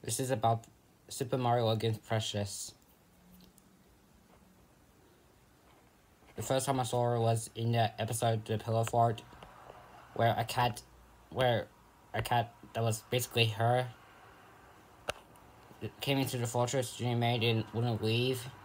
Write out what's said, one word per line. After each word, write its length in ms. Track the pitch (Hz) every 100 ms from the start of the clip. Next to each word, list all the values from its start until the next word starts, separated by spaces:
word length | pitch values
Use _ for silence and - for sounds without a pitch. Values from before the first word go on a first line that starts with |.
This 200 | - 117
is 100 | 127
about 320 | 127 113 113 - _ _ _ -
Super 280 | - 123 135
Mario 300 | 123 120 113
against 400 | 113 113 110 -
Precious. 680 | 113 107 104 101 - - - _ _ _ _ - - - - - - - - _ - _ - - - - _ _ - - - - - _ _ - - - _ _ _ - -
The 60 |
first 220 | 113 135 131
time 140 | 131
I 40 |
saw 200 | 120 123
her 160 | 120 120
was 300 | 113 117 - -
in 180 | 113
the 180 | 117 110 -
episode 440 | 110 117 120 113 110
The 120 | 110
Pillow 280 | - 113 113
Fort, 360 | 120 117 117 - - - - - - - - -
where 200 | - 117 -
a 80 | 117
cat, 360 | - 123 110 - - - - -
where 380 | - 127 113 - - - - -
a 80 | -
cat 320 | 113 120 117 - -
that 120 | 110
was 200 | 113 110 -
basically 380 | 127 120 - 113
her 420 | 107 113 123 123 - - - - - - - - - - - - - - - - - - - 110 -
came 200 | - 139
into 180 | 135 127
the 100 | 117
fortress 460 | 123 120 135 117
she 200 | - 120 120
made 280 | 120 120
and 220 | 113 113 107
wouldn't 280 | 113 120 107
leave. 400 | 110 113 127 127 123 -